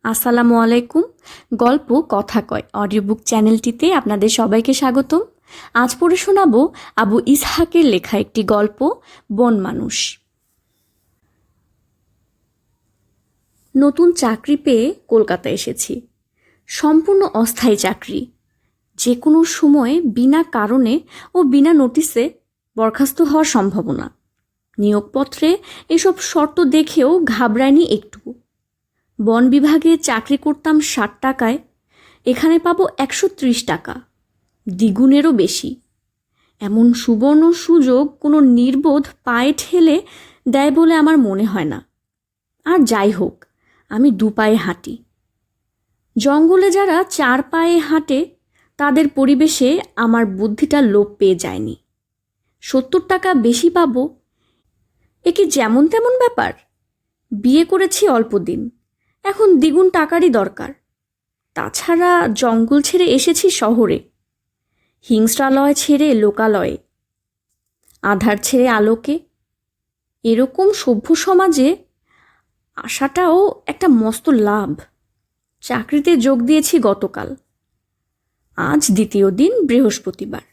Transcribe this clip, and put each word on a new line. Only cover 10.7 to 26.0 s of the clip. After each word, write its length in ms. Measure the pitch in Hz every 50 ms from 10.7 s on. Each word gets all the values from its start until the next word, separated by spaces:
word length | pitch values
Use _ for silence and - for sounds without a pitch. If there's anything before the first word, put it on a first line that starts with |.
| _ _ _ _ _ _ _ _ _ _ _ _ _ _ _ _ _ _ _ _ _ _ _ _ _ _ _ _ _ _ _ _ _ _ _ _ _ _ _ _ _ _ _ _ _ _ _ _ _ _ _ _ _ _ _ _ _ _ _ _ _
নতুন 320 | 269 277 285 277 - 339 349 339
চাকরি 420 | - 277 233 220 214 - - 294
পেয়ে 280 | 294 - 302 247 220 233 294 403 _ _
কলকাতা 400 | _ 233 226 208 - - 180 - -
এসেছি। 440 | - 196 - - - - - - - 247 - _ _ _ _ _ _ _ _ _ _ _ _ -
সম্পূর্ণ 520 | - - - 302 320 320 311 403 403 392 392 - -
অস্থায়ী 440 | 214 233 226 233 - 240 254 208
চাকরি, 440 | 202 - 185 202 - - - 208 - 247 - _ _ _ _ _ _ _ _ _ _ _ _ _ -
যে 140 | - 240 240
কোনো 240 | 240 - 311 311 320 330 330
সময় 420 | - - 320 294 285 294 247 233 294 349 339 254
বিনা 320 | 202 247 240 269 277 330 330 -
কারণে 440 | - 233 208 208 240 269 254 220 240 330 - _ - - - - -
ও 60 | 359 339
বিনা 280 | 262 247 285 277 320 339
নোটিশে 500 | 294 254 240 247 311 311 - - 233 247 339 - _ _ _ _ _ _ _ _
বরখাস্ত 400 | 226 220 220 220 - 277 269 - -
হওয়ার 260 | 339 285 285 311 311
সম্ভাবনা। 580 | 302 - 233 190 196 175 208 190 - 139 - - - _ _ _ _ _ _ _ _ _ _ _ _ _
নিয়োগপত্রে 720 | - 202 208 208 208 202 - - 262 277 - - - 311 320 359 403 - - - - - _
এসব 260 | 320 339